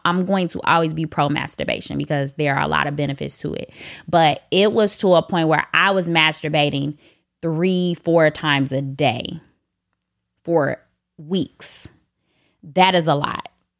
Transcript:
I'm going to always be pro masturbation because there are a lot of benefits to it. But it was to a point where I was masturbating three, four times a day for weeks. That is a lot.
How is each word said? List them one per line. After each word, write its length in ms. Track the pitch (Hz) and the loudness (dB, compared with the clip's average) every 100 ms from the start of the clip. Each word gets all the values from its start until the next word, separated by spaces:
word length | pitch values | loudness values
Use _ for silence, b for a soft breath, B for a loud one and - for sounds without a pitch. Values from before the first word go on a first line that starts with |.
| 170 | -2
I'm 200 | 180 185 | 0 0
going 220 | 196 175 | 0 -2
to 120 | - | -2
always 300 | - 165 165 | 0 2 0
be 120 | 160 160 | -2 -4
pro 240 | - 143 | -2 0
masturbation 680 | 147 135 - - 58 - 143 | -2 -6 -6 -6 -6 -6 -8
because 360 | 147 147 139 | -4 -4 -4
there 220 | 139 147 139 | -4 -2 0
are 80 | |
a 40 | - | 2
lot 200 | 151 143 | 2 2
of 80 | 147 | -2
benefits 420 | 143 135 143 - | -4 -4 -8 -8
to 160 | - | -8
it. 180 | - - B B B - | -8 -10 B B B -2
But 360 | 170 160 143 - | 2 4 2 -2
it 200 | 180 208 | 2 2
was 260 | 226 208 - | 4 0 2
to 160 | 196 170 | 4 4
a 60 | |
point 260 | 156 175 160 | 4 0 2
where 180 | 151 - | 2 0
I 180 | 160 185 | 2 2
was 180 | 190 170 | 2 0
masturbating 880 | 160 156 156 151 151 147 143 143 147 _ _ _ _ | 2 2 2 -2 0 0 0 -4 -8 _ _ _ _
three, 540 | 165 160 185 180 180 170 | -4 0 0 2 0 -2
four 340 | - 165 156 | 2 4 4
times 420 | 151 156 139 135 | 2 2 2 0
a 100 | 135 | -2
day 580 | 139 135 143 120 - 156 - _ _ _ _ _ _ _ _ _ | -4 0 0 0 -6 -12 -16 _ _ _ _ _ _ _ _ _
for 380 | - 165 139 - _ _ _ - | -2 0 0 -2 _ _ _ -20
weeks. 720 | 151 185 143 - - - - _ _ _ _ _ _ _ | -4 -4 -4 -6 -6 -6 -8 _ _ _ _ _ _ _
That 320 | 165 147 185 185 | -8 -2 2 2
is 120 | 160 | 2
a 80 | 143 | 0
lot. 340 | - - - _ _ _ | -2 -6 -12 _ _ _